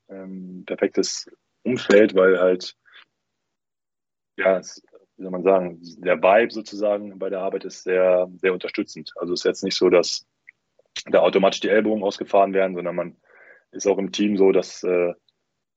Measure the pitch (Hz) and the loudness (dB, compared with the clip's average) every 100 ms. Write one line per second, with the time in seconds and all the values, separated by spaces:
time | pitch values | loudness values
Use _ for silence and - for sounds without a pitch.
0 | _ 95 95 95 92 92 - 98 98 - | _ -18 -14 -14 -14 -16 -12 -4 -2 -2
1 | 95 - - _ _ _ 110 123 - 101 | -4 -6 -14 _ _ _ -6 -4 4 6
2 | 110 95 95 90 92 92 - - _ - | 6 4 4 4 2 0 -4 -18 _ -20
3 | _ _ _ _ _ _ _ _ _ _ | _ _ _ _ _ _ _ _ _ _
4 | _ _ _ - 95 92 - - _ - | _ _ _ -4 0 0 -4 -20 _ -20
5 | _ _ 92 92 90 95 90 85 87 80 | _ _ -10 -2 2 2 0 -10 -20 -8
6 | 90 85 92 104 117 110 - 104 104 104 | -2 2 6 4 4 -4 -12 -4 -2 -2
7 | 104 95 95 95 98 98 95 - 92 92 | -6 -10 -8 -6 -6 -6 -10 -12 -2 2
8 | 92 90 90 92 92 92 - - - 80 | 4 2 0 -2 -2 -2 -6 -8 -8 -12
9 | 76 - 87 90 92 - 98 - 92 87 | -18 -12 -8 -2 -2 -2 -6 0 4 4
10 | 82 - - _ _ _ _ _ _ - | 2 -6 -14 _ _ _ _ _ _ -16
11 | - 92 92 95 95 - 92 107 107 110 | 0 2 2 2 2 0 0 0 0 -2
12 | 98 - - 101 98 95 95 90 87 87 | -4 -6 0 2 2 0 -2 -4 -6 -6
13 | 87 - _ _ - - _ 98 101 95 | -8 -12 _ _ -20 -20 _ -4 0 0
14 | 95 - 104 98 95 92 - - 92 90 | 0 -2 0 4 4 4 0 -6 -2 0
15 | 87 85 _ _ _ _ _ | 0 -4 _ _ _ _ _